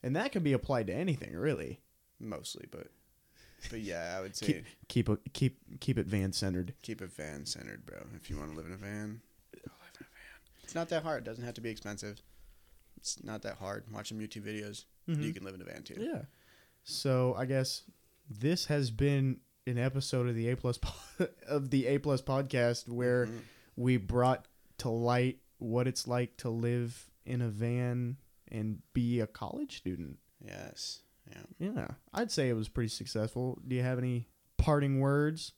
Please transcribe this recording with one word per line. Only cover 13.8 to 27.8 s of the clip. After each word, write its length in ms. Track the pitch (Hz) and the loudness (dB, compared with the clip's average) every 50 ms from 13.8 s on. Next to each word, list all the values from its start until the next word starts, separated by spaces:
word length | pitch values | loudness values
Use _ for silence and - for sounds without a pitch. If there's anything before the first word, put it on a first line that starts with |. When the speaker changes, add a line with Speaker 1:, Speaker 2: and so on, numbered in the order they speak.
| 104 110 107 | -8 -10 -10
Speaker 2:
Watch 180 | 107 104 - | -10 -8 -8
some 100 | 110 110 | -8 -8
YouTube 220 | 107 107 - 113 101 | -8 -8 -10 -10 -8
videos. 400 | 104 107 107 104 104 104 107 - _ _ _ - - | -6 -6 -6 -6 -8 -10 -12 -16 _ _ _ -6 -2
Speaker 1:
Mm-hmm. 140 | 170 147 147 | -2 0 0
Speaker 2:
You 100 | 151 - | -2 -4
can 120 | - - | -4 -8
live 100 | 95 95 | -10 -12
in 40 | 92 | -12
a 40 | - | -12
van, 180 | - - - - | -12 -12 -12 -12
too. 140 | - - - | -12 -8 -6
Speaker 1:
Yeah. 240 | 220 294 330 - - 139 _ _ _ - - - - _ _ _ _ | -4 -4 -4 -4 -6 -10 _ _ _ -20 -20 -20 -20 _ _ _ _
So, 500 | - - - - 139 131 127 127 127 127 | -10 -8 -4 0 2 4 4 4 2 2
I 100 | 92 131 | 0 0
guess 360 | 127 135 135 131 - - - - - - _ _ _ _ _ _ - | 0 2 2 2 0 -2 -6 -8 -14 -20 _ _ _ _ _ _ -14
this 360 | 120 101 113 143 175 180 - | -8 0 2 2 2 2 2
has 260 | - 151 147 139 120 113 | 0 2 2 2 0 0
been 480 | 107 139 143 143 139 135 131 127 - _ _ _ _ _ | 2 4 4 4 4 4 2 2 0 _ _ _ _ _
an 120 | - 123 120 | -2 0 2
episode 500 | 123 131 131 135 131 - - 127 123 123 | 2 2 0 0 -2 0 2 2 2 2
of 80 | 117 | 2
the 120 | 113 113 117 | 2 2 2
A 60 | 127 | 0
plus 220 | 123 - 127 120 - | 2 2 0 0 0
po-, 480 | - - - - - - - - 180 - - | -2 -4 -4 -6 -14 -18 -2 -2 -2 -2 -2
<laughs> 100 | - - - | -10 -6 0
of 220 | 143 147 139 131 | 0 0 2 4
the 160 | 131 135 127 120 | 4 4 6 6
A 100 | 139 143 | 4 4
plus 240 | 143 147 139 127 - | 4 4 2 2 2
podcast 680 | - 135 135 139 135 - 131 120 120 120 117 - - | 2 2 2 2 2 2 4 4 4 4 2 -2 -6
where 380 | 120 120 123 123 123 123 123 | -2 2 4 6 6 6 4
Speaker 2:
Mm-hmm. 120 | 110 113 117 - - - - - _ _ | 2 0 -8 -10 -14 -20 -20 -20 _ _
Speaker 1:
we 200 | - 120 127 127 | 0 4 6 6
brought 500 | 123 95 95 120 123 123 127 131 - - - _ _ _ - - _ | 4 4 4 4 6 8 8 6 4 0 -12 _ _ _ -20 -16 _
to 100 | - 123 | -2 0
light 500 | 113 117 117 120 123 123 123 127 127 - _ _ _ _ | 2 2 4 4 6 6 4 4 2 -2 _ _ _ _
what 280 | - 117 113 120 123 | -4 0 2 4 4
it's 220 | 131 123 - - - | 2 0 -2 -2 0
like 280 | 123 123 123 120 - - | 2 2 2 0 -2 -6
to 120 | - 123 | -4 -2
live 580 | 113 117 117 120 120 120 120 117 120 - - - - _ _ | 0 2 2 2 2 2 0 -2 -4 -10 -16 -20 -20 _ _
in 160 | - 127 123 | -4 -2 0
a 80 | 123 117 | 0 0
van 680 | 104 104 113 117 120 123 | 0 0 0 2 2 2